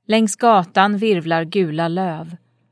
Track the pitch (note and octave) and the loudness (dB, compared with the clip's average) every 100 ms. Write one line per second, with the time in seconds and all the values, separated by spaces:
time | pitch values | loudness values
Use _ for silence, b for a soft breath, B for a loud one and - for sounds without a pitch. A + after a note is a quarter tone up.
0 | - A3 A3 - A#3+ G#3 F3 F#3+ G3 G3+ | -2 0 0 2 2 4 2 0 0 0
1 | A3 F#3 D#3+ E3 E3 G3 E3+ D#3 E3 F3 | 0 0 0 -2 -2 -2 -2 -2 -4 -4
2 | F#3 D#3+ E3 E3+ _ _ _ | -6 -8 -12 -16 _ _ _